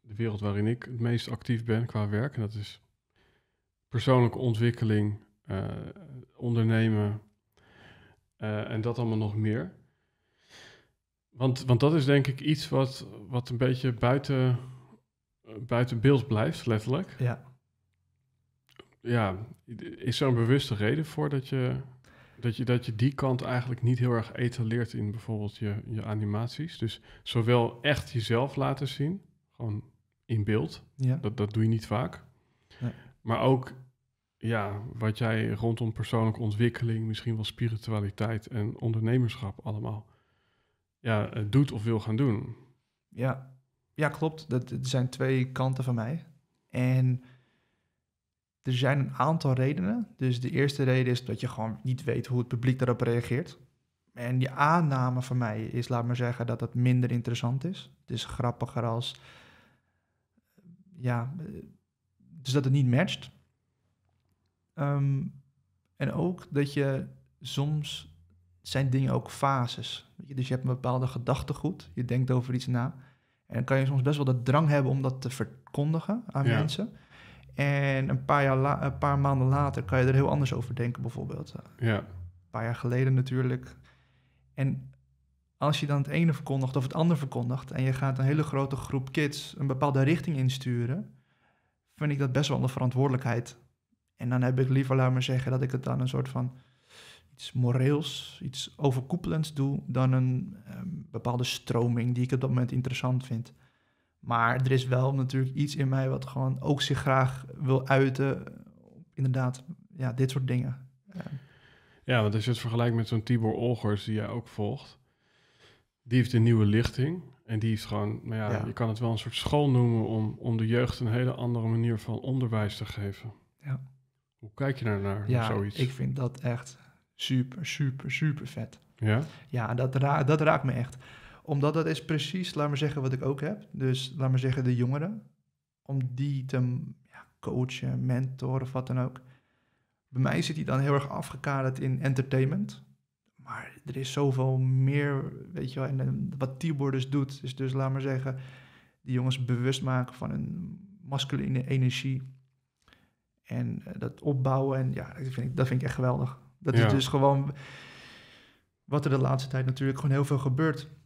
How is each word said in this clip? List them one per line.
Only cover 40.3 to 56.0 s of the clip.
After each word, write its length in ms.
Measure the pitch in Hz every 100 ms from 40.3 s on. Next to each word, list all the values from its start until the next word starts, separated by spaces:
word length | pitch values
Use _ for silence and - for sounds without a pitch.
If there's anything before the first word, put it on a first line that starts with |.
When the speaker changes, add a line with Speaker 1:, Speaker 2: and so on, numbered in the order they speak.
| _ _ _ _ _ _ _
Speaker 1:
ja, 320 | 127 107 104
eh, 120 | - 104
doet 220 | 131 143
of 100 | 123
wil 160 | 107 113
gaan 160 | 110 110
doen. 400 | 139 104 - 110 - _ _ _ _
Speaker 2:
Ja. 460 | - 131 127 - - _ _ _
Ja, 140 | - 151
klopt. 420 | 147 160 156 -
Dat, 180 | 127 123
het 180 | 131 131
zijn 200 | 131 127
twee 440 | - 131 131 127
kanten 320 | 131 131 131
van 100 | 127
mij. 320 | 120 110 165 - - _ _ _
En 540 | - 127 127 127 127 - - _ _ _ _ _ _ _ _ _ _ _ _
er 100 | -
zijn 260 | 123 131 139
een 140 | 135
aantal 380 | - 131 165 143
redenen. 560 | 131 131 - 185 233 208 -
Dus 240 | 131 123
de 100 | 123
eerste 320 | 127 139 143
reden 300 | 131 127 123
is 120 | 123
dat 160 | - 107
je 80 | 120
gewoon 300 | - 113 107
niet 220 | 127 123
weet 220 | 151 - 113
hoe 120 | 123
het 100 | 120
publiek 300 | 120 123 127
daarop 220 | 127 120
reageert. 580 | 120 117 120 120 175 - - _ _ _ _
En 260 | - 120 127
die 120 | 131
aanname 720 | 135 143 170 160 135 127 123
van 160 | 127 127
mij 260 | 120 107 110
is, 220 | 123 120
laat 160 | 120